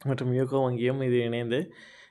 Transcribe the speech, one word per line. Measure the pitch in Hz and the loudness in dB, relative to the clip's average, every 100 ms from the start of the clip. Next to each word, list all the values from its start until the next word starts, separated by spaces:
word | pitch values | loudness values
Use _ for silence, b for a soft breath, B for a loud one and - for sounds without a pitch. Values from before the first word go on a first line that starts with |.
மற்றும் | 139 131 127 | -4 -2 0
யூகோ | 123 131 135 | 0 2 2
வங்கியும் | 131 123 123 135 | 0 0 0 0
இதில் | 131 123 | 0 2
இணைந்து | 117 117 120 123 185 B B B B | 2 -2 -2 -2 -4 B B B B